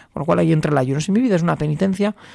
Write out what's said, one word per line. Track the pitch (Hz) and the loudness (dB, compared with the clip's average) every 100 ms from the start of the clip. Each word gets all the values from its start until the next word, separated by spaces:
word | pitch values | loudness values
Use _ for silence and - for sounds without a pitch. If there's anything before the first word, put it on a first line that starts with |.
| - | -14
Con | - | -6
lo | 147 | -2
cual | 175 | 0
ahí | 165 | 2
entra | 160 156 | 2 2
el | 147 | 0
ayuno. | 131 135 | 0 -2
Si | 156 | 0
mi | 202 | 0
vida | 254 | 2
es | 180 | 2
una | 170 156 | 0 -2
penitencia, | 151 151 196 190 202 - - | -2 0 -2 0 -2 -4 -12